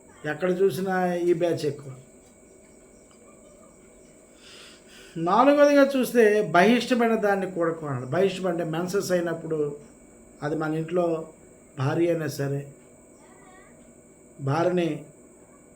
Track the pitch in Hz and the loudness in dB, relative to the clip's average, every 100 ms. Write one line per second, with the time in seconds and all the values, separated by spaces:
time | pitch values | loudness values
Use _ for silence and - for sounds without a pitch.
0 | - - 151 143 185 180 196 147 190 185 | -20 -12 -10 -4 -4 0 0 0 -2 -2
1 | 180 175 175 170 170 139 151 135 139 - | -2 -2 0 0 0 -2 -4 -6 -12 -20
2 | - - - - - - - - - - | -20 -20 -20 -20 -20 -20 -20 -20 -20 -20
3 | - - - - - - - - - - | -20 -20 -20 -20 -20 -20 -20 -20 -20 -20
4 | - - - - - - - - - - | -20 -20 -20 -20 -20 -20 -20 -20 -20 -20
5 | - 165 170 208 277 294 285 285 277 262 | -14 -6 0 4 4 6 6 6 4 2
6 | 233 240 214 214 175 170 202 247 - 240 | 0 4 4 4 2 4 6 4 2 0
7 | 226 214 202 196 185 170 165 160 147 127 | 2 0 0 0 -2 -2 -2 -2 -6 -8
8 | 127 165 196 185 185 170 156 160 180 196 | -4 0 0 0 -4 -4 -4 -4 -4 -4
9 | 170 180 170 160 160 156 147 - - - | -2 -2 -2 -6 -6 -4 -4 -6 -16 -20
10 | - - - - 147 156 156 160 165 180 | -20 -20 -20 -12 -6 -4 -4 -4 -2 -2
11 | 170 160 - - - - - - 135 160 | -2 -4 -8 -18 -20 -20 -18 -6 -4 -2
12 | 170 160 147 127 139 139 143 - - - | 0 -2 -4 -6 -6 -6 -10 -18 -20 -20
13 | - - - - - - - - - - | -20 -20 -20 -20 -20 -20 -20 -20 -20 -20
14 | - - - - 135 156 180 180 165 147 | -20 -20 -20 -10 -4 0 0 0 -2 -6
15 | - - - - - - - | -12 -20 -20 -20 -20 -20 -20